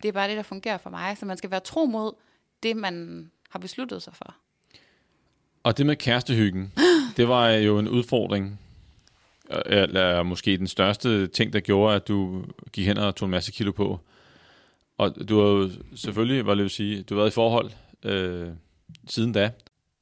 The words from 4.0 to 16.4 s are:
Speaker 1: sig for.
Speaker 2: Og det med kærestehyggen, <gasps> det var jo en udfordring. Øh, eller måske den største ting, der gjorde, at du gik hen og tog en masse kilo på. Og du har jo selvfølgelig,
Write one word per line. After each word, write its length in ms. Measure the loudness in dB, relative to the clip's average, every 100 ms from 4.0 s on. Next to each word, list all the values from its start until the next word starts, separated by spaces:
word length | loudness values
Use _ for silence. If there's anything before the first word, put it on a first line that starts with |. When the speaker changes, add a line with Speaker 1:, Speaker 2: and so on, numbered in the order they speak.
Speaker 1:
sig 120 | -14 -18
for. 180 | -20 -20 _ _ _ _ _ _ _ _ _ _ _ _
Speaker 2:
Og 160 | -2 2
det 80 | 2
med 100 | 0
kærestehyggen, 760 | 0 -2 2 2 2 0 -6 2 4
<gasps> 240 | 4 2 2
det 120 | 2
var 200 | 4 4
jo 280 | 4 4 2
en 100 | 2
udfordring. 720 | 0 0 0 0 -2 -4 -8 -18 -20 -20 _ _ _ _ _ -8
Øh, 100 | -6 2 2
eller 400 | 4 2 2 2
måske 340 | 0 -2 0 0
den 100 | 0
største 580 | 2 2 2 2 2 2
ting, 260 | 0 -2
der 80 | 0
gjorde, 360 | 2 4 4 2
at 120 | 0
du 360 | -2 -2 -6 -10 -16 -12
gik 140 | -4 0
hen 120 | 0
og 160 | 0 -2
tog 100 | -2
en 40 |
masse 220 | -2 -4
kilo 200 | -4 -4
på. 280 | -2 -2 -4 -10 _ _ _ _ _ _ _ _ -2
Og 300 | -2 -2 2
du 100 | 4
har 60 | 6
jo 220 | 4 0 -4 -18 -12
selvfølgelig, 460 | -8 -2 0 0